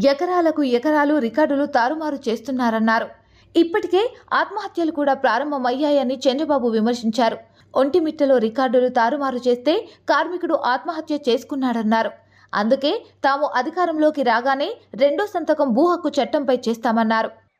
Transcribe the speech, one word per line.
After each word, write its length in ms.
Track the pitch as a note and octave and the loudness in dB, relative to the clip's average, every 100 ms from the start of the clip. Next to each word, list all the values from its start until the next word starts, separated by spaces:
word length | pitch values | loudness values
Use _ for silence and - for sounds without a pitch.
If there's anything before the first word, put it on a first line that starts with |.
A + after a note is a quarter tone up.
| B3+ | 2
ఎకరాలకు 580 | C#4 F4+ F4+ D#4+ D#4 | 2 0 2 2 2
ఎకరాలు 540 | C#4 A#3+ D4+ D4+ C#4+ D4+ | 0 0 2 2 2 2
రికార్డులు 480 | A#3 A3 D#4 C#4+ C#4+ | 0 0 0 0 0
తారుమారు 500 | B3 A#3 D#4 D#4 C#4+ B3 | 0 0 -2 -6 -6 -4
చేస్తున్నారన్నారు. 800 | A#3 B3 C4 A#3+ A3 A3 A3+ - - _ _ _ - | -6 -4 -4 -2 0 0 0 -2 -12 _ _ _ 0
ఇప్పటికే 600 | E4+ G#4 G#4 F4+ A#4 - - | 2 0 0 0 0 -6 -4
ఆత్మహత్యలు 580 | B3+ D4+ G4+ G4+ - E4 | -2 -2 -6 -8 -4 -4
కూడా 220 | D#4 C#4+ | -2 0
ప్రారంభమయ్యాయని 1080 | C4+ C4 A3 D4 C#4+ B3 B3+ D4 C#4+ B3+ C4 C#4 | 2 2 2 0 -2 -2 0 2 2 2 0 0
చంద్రబాబు 360 | B3+ D#4 C#4+ A#3+ | 0 2 0 2
విమర్శించారు. 680 | A3 G#3+ B3 A3+ A3 A3+ A3 - _ _ - | 2 0 0 -2 0 0 -2 -10 _ _ 0
ఒంటిమిట్టలో 640 | C#4 F4 D#4 D4+ C#4 C4 | 2 2 0 0 4 4
రికార్డులు 500 | A3 A3 C4 B3 B3+ | 2 0 0 2 2
తారుమారు 500 | B3+ A3+ C#4+ C#4 B3 | 2 0 0 -4 -2
చేస్తే 520 | B3 B3 C4+ F#4 A#4 - - | 0 0 2 0 -2 -8 -2
కార్మికుడు 440 | C#4+ D#4+ F4 E4+ | 0 0 -4 -2
ఆత్మహత్య 640 | C#4+ - C4 D#4 D#4+ D#4 D4 | -2 0 -4 -4 -8 -6 -4
చేసుకున్నాడన్నారు. 960 | D4 A#3 A#3 C#4+ C4 A#3 G#3+ A3+ G#3+ - _ _ _ | -2 -2 -2 -4 -2 -2 0 0 -2 -6 _ _ _
అందుకే 520 | F#3+ G#3+ C4+ C#4 A4 - _ | -2 0 0 0 -4 -8 _
తాము 220 | C#4+ C#4 D4 | -2 0 0
అధికారంలోకి 800 | - B3+ E4 F4 D#4 D4+ D4+ | -2 -4 -2 -2 2 0 2
రాగానే 540 | A#3+ A3+ B3 C4+ D#4 A#4 _ G3 | 0 0 0 -2 -4 -8 _ 0
రెండో 300 | C#4 D#4 G4+ | 0 0 -4
సంతకం 480 | F4 D#4+ D4+ C#4+ | -4 -2 0 0
భూ 200 | A3 F4 | 2 2
హక్కు 160 | E4+ D#4 | 0 -2
చట్టంపై 500 | C#4+ A#3 D4+ C4+ B3+ A#3 | -2 -2 -2 -2 -2 -2
చేస్తామన్నారు. 600 | A3+ A#3+ A3+ A3 A3+ A3 - _ _ | -4 -2 0 0 0 -2 -8 _ _